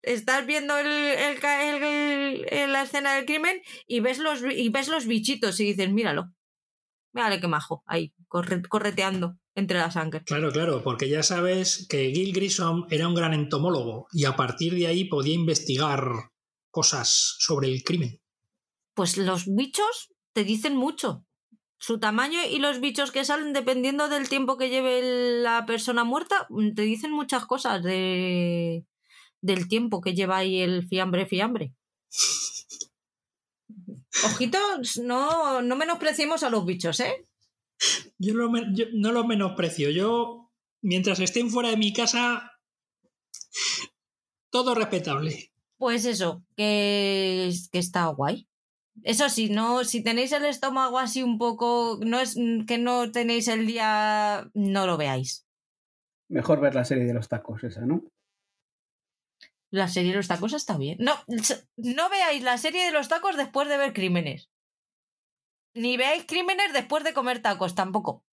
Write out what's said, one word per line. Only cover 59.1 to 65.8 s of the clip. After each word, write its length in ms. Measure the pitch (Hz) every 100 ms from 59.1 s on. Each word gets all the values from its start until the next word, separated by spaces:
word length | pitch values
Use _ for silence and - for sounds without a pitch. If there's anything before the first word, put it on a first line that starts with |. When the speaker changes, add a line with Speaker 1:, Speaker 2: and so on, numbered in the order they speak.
| _ _ _ - _ _
Speaker 1:
La 180 | 196 185
serie 220 | 180 180
de 60 | 190
los 120 | 180
tacos 260 | 175 208
está 240 | 294 - 165
bien. 180 | 139 180
No, 120 | 240 285 -
s-, 380 | 233 214 202 _ -
no 320 | 240 262 349
veáis 340 | 392 349 285
la 140 | 247 247
serie 280 | 311 359
de 80 | 359
los 160 | 302 269
tacos 280 | 330 381 311
después 320 | 269 269 294
de 80 | 285
ver 160 | 277
Crímenes. 560 | 269 185 175 156 143 - _ _ _ _ _ _ _ _ _ _ _ _
Ni 220 | 233